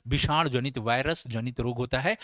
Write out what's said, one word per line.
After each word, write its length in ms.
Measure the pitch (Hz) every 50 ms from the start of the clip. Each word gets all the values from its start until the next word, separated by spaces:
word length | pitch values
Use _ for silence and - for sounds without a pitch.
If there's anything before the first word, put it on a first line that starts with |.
| -
विषाणु 420 | 117 135 139 - 135 151 156 165 147
जनित, 280 | 127 123 123 139 135
वायरस 500 | 127 107 117 120 127 135 151 165 - -
जनित 320 | 123 113 113 113 127 120 -
रोग 180 | 120 123 123
होता 220 | 120 127 123 - 127
है। 180 | 131 175 220 -